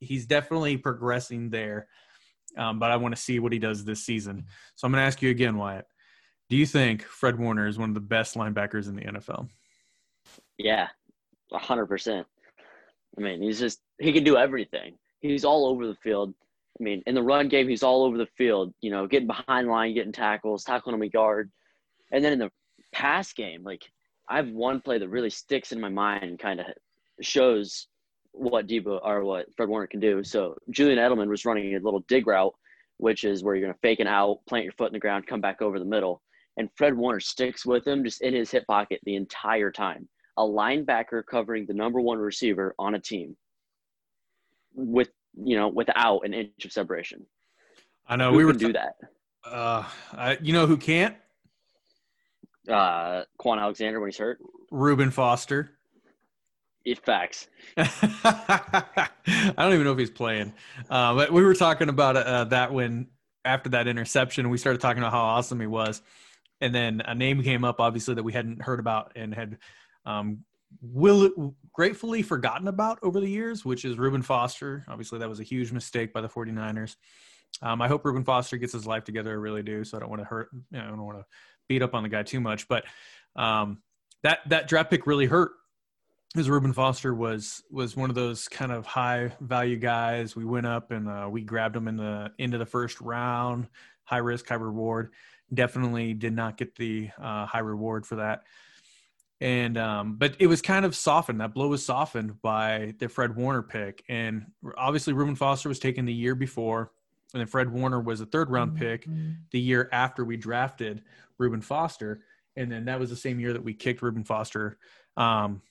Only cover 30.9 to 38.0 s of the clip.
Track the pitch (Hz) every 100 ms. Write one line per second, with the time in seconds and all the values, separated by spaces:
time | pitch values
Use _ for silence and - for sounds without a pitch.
30.9 | 127 120 120 104 104 120 110 98 98 101
31.9 | 98 - 127 110 98 95 - _ _ _
32.9 | - 113 110 104 98 98 95 95 90 120
33.9 | 113 101 101 101 104 - 120 92 - 113
34.9 | 107 104 101 95 117 98 95 107 95 92
35.9 | 107 95 87 _ _ _ - 110 - 147
36.9 | 123 120 107 - - 127 - 123 123 131
37.9 | 139